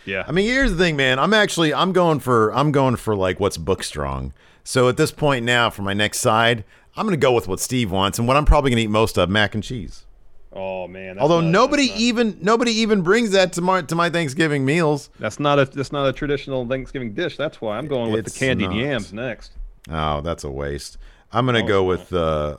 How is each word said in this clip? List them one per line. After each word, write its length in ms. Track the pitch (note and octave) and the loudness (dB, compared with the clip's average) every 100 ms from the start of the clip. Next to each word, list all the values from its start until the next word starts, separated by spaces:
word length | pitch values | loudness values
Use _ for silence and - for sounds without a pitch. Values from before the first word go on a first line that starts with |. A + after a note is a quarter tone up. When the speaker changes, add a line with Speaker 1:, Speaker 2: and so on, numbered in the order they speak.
Speaker 1:
Yeah. 200 | - F#2+ F2+ | -8 -6 -4
Speaker 2:
I 60 | |
mean, 140 | E3+ G#3 | -2 0
here's 240 | C4 C4+ | 0 0
the 60 | F3 | 2
thing, 200 | F3+ D3 | 0 2
man. 220 | C3+ C3 | 2 2
I'm 160 | D#3 | 2
actually, 400 | A3 G#3 - D#3+ | 4 2 2 0
I'm 180 | C3+ F3 | 2 2
going 280 | F3+ F3 D3+ | 2 2 2
for, 320 | B2+ A#2+ A2 | 2 2 2
I'm 180 | A2 D3 | 2 2
going 240 | C#3 C3 A2+ | 2 2 0
for, 180 | - G#2 | -2 0
like, 240 | F#2 F2+ | 0 0
what's 160 | G2 E2+ | -2 -2
book 260 | D#2+ F#2 | -2 -2
strong. 500 | - - C#2 C2+ C2+ - _ _ | -4 -6 -6 -6 -8 -12 _ _
So 240 | - C3 B2+ | -4 2 2
at 80 | A#2 | 2
this 140 | D#3 | 0
point 340 | - D3 C3+ | 0 0 0
now, 260 | A#2 B2 A#2 | 2 2 2
for 120 | - | 0
my 100 | G2 | -4
next 240 | G2+ G#2 - | 0 -2 0
side, 460 | B2+ A2 A#2 A#2 - _ _ - | 2 4 4 0 -4 _ _ -6
I'm 100 | G#3+ | -4
gonna 100 | D#3+ | 0
go 160 | C3+ | 2
with 160 | A#2+ G2 | 2 0
what 120 | F2+ | -4
Steve 300 | - B2+ A2+ | -4 -2 -2
wants 280 | F#2+ G2 F#2 | 0 0 0
and 100 | A#2+ | 2
what 80 | C#3 | 4
I'm 80 | |
probably 260 | D3 D#3 C3+ | 4 4 4
gonna 120 | A#2+ | 2
eat 80 | A2 | 2
most 280 | G#2+ A2+ - | 2 2 2
of, 100 | F2 | 2
mac 260 | G#2 G2+ | 2 0
and 80 | A2 | -2
cheese. 400 | - B2+ F2 - - - - - - | -8 -10 -12 -14 -20 -20 -20 -20 -18
Speaker 1:
Oh, 340 | - F#2+ F#2 F2+ | -10 -8 -6 -8
man, 300 | F#2 F#2+ F#2+ | -12 -14 -2
that's 60 | |
Speaker 2:
Although 180 | C#3+ E3+ | 2 2
Speaker 1:
not, 100 | E3 | 4
Speaker 2:
nobody 380 | F3+ C4 C#4+ C4 | 4 4 2 0
Speaker 1:
that's 100 | G3+ | 0
not 60 | |
Speaker 2:
even, 340 | A#3+ A3+ A#3 E3+ | 0 2 0 0
nobody 300 | F3+ A3+ A#3+ | 0 2 2
even 280 | A3 A3+ G#3+ | 0 2 2
brings 300 | E3+ A3 A#3 | 2 2 4
that 240 | F#3+ F#3 | 2 2
to 80 | F3 | 0
my, 180 | F3+ F#3 | 0 0
to 120 | C#3+ | 0
my 160 | E3 E3+ | 0 0
Thanksgiving 540 | E3 D#3+ C#3 D#3+ D3 C3 | 0 -2 0 0 0 0
meals. 420 | D#3+ D#3 D3 - - | 2 2 0 -4 -8
Speaker 1:
That's 220 | A2 - | -8 -2
not 180 | D3 C#3+ | 2 4
a, 60 | |
that's 280 | C3+ C#3+ C3 | 2 -2 -6
not 140 | D3 C#3 | -2 -2
a 60 | |
traditional 540 | C3 D3 C#3+ - C3 A#2+ | -2 -2 -4 -4 -6 -4
Thanksgiving 480 | C3+ B2+ C#3 A#2+ | -4 -4 -6 -6
dish. 240 | G#2 E3+ - | -4 -6 -4
That's 220 | C#3 - | -6 -6
why 180 | A2+ G#2 | -6 -6
I'm 80 | D3 | -4
going 260 | C3+ A#2 | -2 -2
with 140 | A2 G#2 | -2 -4
the 20 | |
Speaker 2:
It's 80 | - | -2
Speaker 1:
candied 300 | C3 B2 G2 | 0 0 0
Speaker 2:
not. 80 | G2+ | -2
Speaker 1:
yams 360 | C#3 B2+ F2 | -2 -4 -6
next. 380 | G#2 B2+ G#2+ - - - - - | -8 -10 -10 -14 -14 -14 -16 -10
Speaker 2:
Oh, 300 | D#2+ D#2 D2 | -4 -2 -2
that's 240 | D#2 D#2+ | -4 -6
a 60 | D2 | -8
waste. 480 | C2+ C#2+ C#2+ - - - - _ | -8 -6 -8 -10 -16 -20 -20 _
I'm 140 | A2+ B2+ | -2 0
gonna 160 | A#2 | 2
Speaker 1:
No, 40 | G2+ | 2
Speaker 2:
go 240 | G2 F#2 | 2 2
Speaker 1:
it's 100 | F2 | 0
Speaker 2:
with, 100 | - | -2
Speaker 1:
not. 80 | F2+ | -2
Speaker 2:
uh, 360 | D#2+ D#2 D2+ | 0 0 -4